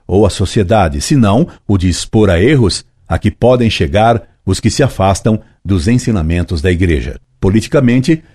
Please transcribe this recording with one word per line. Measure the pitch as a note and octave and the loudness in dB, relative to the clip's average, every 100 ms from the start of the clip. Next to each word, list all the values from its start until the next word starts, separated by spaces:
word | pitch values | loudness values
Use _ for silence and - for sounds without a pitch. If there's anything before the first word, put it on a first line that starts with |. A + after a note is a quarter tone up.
| - | -4
ou | G2 G#2 | 0 0
à | |
sociedade, | - F#2+ A2+ F#2 A2 F2 C#2+ | 0 -4 -2 0 2 2 -2
senão | - D3 G#2+ A2 E3+ - - | -2 2 2 2 -2 -6 -4
o | G2 | 0
de | F2+ | 0
expor | E2+ - A2 G2+ | -4 -2 0 2
a | E2+ | 2
erros | A2+ D3 G2+ - - _ - | 2 2 0 -2 -12 _ -6
a | E2 | -4
que | G#2 | -4
podem | - A#2 B2+ A2+ | 0 0 2 0
chegar | - D#2+ F#2+ A2+ B2 - _ | 0 -2 0 2 0 -4 _
os | - F#2 | -6 -2
que | G#2+ | -2
se | - | 0
afastam | C3+ - F#2+ F#2+ A2+ A2 - _ | -2 0 -2 0 -2 -4 -6 _
dos | - F#2+ F2 | -4 -2 0
ensinamentos | B2 B2+ G#2 D#2+ F2 E2+ E2+ | 0 0 -2 -2 -2 -2 -2
da | F2+ | -2
Igreja. | F2 F#2 D2 B1 - _ - | 0 0 -2 -4 -14 _ -4
Politicamente, | G2 G#2+ - D3 B2 B2+ B2+ D#3+ - | 0 0 0 0 2 0 0 -2 -4